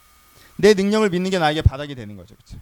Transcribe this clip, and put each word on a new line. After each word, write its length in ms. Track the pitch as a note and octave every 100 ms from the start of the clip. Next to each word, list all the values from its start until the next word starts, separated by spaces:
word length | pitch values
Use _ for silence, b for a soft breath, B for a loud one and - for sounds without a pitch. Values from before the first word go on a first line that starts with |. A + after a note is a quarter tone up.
| _ _ _ b b b
내 160 | F3+
능력을 360 | G#3+ G3 A3 G#3+
믿는 200 | F3 F#3
게 80 | F#3+
나에게 220 | D#3 D#3
바닥이 340 | D3+ C3+ D3 C3+
되는 220 | G#2 G2+
거죠. 180 | E2+ -
그쵸? 220 | _ -